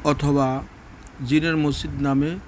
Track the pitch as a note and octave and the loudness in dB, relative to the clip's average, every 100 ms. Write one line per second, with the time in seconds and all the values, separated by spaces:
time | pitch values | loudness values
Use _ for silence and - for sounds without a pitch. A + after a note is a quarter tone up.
0 | D3 C#3+ C#3+ C#3+ C3 C3 - - - - | 0 0 2 2 2 -2 -8 -18 -20 -20
1 | - - B2+ D3+ E3 D#3+ D3 C#3 D#3 C#3 | -20 -10 0 2 2 2 0 0 -4 -2
2 | C#3+ C#3 D3 F#3 | 0 2 0 -4